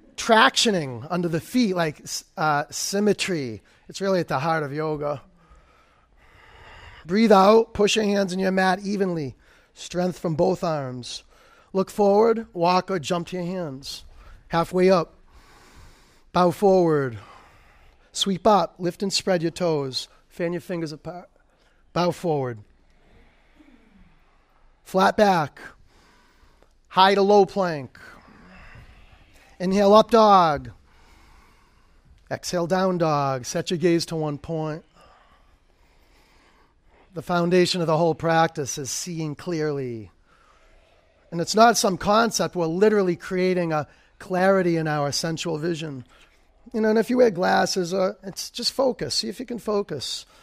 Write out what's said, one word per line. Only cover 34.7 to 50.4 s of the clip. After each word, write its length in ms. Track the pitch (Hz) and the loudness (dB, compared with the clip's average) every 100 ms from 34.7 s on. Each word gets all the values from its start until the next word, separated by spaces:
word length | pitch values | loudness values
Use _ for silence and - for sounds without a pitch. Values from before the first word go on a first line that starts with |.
| 156 - _ - _ _ _ _ _ _ _ _ _ _ _ _ _ _ _ _ _ _ _ _ 170 | -8 -14 _ -20 _ _ _ _ _ _ _ _ _ _ _ _ _ _ _ _ _ _ _ _ -12
The 60 | |
foundation 580 | - 175 170 180 175 185 | -2 0 4 6 4 2
of 80 | 160 | 0
the 100 | 156 | 2
whole 180 | 170 156 | 2 0
practice 640 | 165 165 165 - 135 - | 2 2 2 0 -8 -8
is 100 | 127 | -8
seeing 460 | - 180 165 156 143 | -8 -8 -8 -8 -8
clearly. 760 | 180 165 151 139 127 117 98 _ _ _ _ _ _ _ _ _ _ _ _ | -6 -4 -4 -4 -8 -10 -14 _ _ _ _ _ _ _ _ _ _ _ _
And 80 | 170 | -6
it's 160 | 160 202 | -2 4
not 220 | 233 208 | 6 4
some 200 | 214 180 | 0 0
concept. 580 | 190 214 226 - 170 180 | 2 2 2 -2 -4 -2
We're 100 | 160 | -4
literally 500 | 170 214 208 185 170 | 2 4 4 0 -2
creating 560 | - 185 185 180 170 | -6 -2 0 0 -2
a 160 | 156 143 _ _ _ | -4 -6 _ _ _
clarity 600 | - 180 190 196 175 165 | -6 0 2 2 2 0
in 100 | 156 | -2
our 240 | 151 143 | -2 -2
sensual 460 | - 165 160 175 156 | -4 -6 -6 -6 -4
vision. 460 | 165 160 160 131 - _ _ _ _ _ - | -4 -6 -8 -12 -16 _ _ _ _ _ -10
You 80 | 226 | -2
know, 80 | 220 | 2
and 80 | 220 | 2
if 120 | 214 | 2
you 80 | 247 | 2
wear 120 | 240 | 2
glasses, 640 | 170 185 190 185 196 170 | 2 0 2 0 -2 -4
uh, 200 | 190 185 214 | -2 -4 -6
it's 260 | 196 - - | -14 -14 -12
just 220 | - 240 | -8 -6
focus. 440 | - 262 - 151 - | -2 -2 -2 -6 -6
See 140 | 220 | -6
if 100 | 196 | -10
you 60 | 254 | -10
can 140 | 233 | -10
focus. 640 | - 202 202 143 - - - _ | -4 -4 -4 -8 -10 -12 -14 _